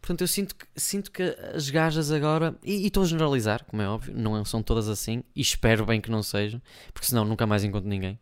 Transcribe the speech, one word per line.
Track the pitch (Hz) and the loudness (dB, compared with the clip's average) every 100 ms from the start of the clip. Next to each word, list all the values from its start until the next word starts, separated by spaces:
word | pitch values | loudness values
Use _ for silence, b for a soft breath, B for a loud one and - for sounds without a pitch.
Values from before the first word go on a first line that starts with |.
portanto, | - 180 | -4 -2
eu | 180 | 0
sinto | - 196 - | -2 -4 -10
que, | - - | -18 -6
sinto | - 196 196 | -4 -4 -6
que | - 185 - - | -4 -4 -4 -8
as | - 139 | -6 -2
gajas | 156 160 160 147 | 2 2 2 0
agora, | 151 147 156 165 - | 0 2 2 0 -4
e, | - 202 | -4 0
e | 208 | 2
estou | 208 | 4
a | 185 | 2
generalizar, | 160 156 139 107 107 | 4 2 2 2 0
como | - 107 | -2 -4
é | 101 | -2
óbvio, | 110 - 117 | -4 -6 -2
não | 110 107 | 0 0
são | 104 113 | -2 -2
todas | 107 113 107 | 2 2 2
assim, | 104 - 113 - | -2 -4 -6 -6
e | - | -2
espero | 131 - 120 113 107 | 0 2 4 4 4
bem | 110 | 0
que | 107 | 0
não | 110 | -2
sejam, | 104 104 104 120 - B B | -2 -2 -2 -4 -12 B B
porque | - - | -6 0
senão | 123 | 2
nunca | 107 110 113 | 2 2 2
mais | 107 | 2
encontro | 101 101 98 | 2 -2 -2
ninguém. | 98 92 107 | -4 -4 -8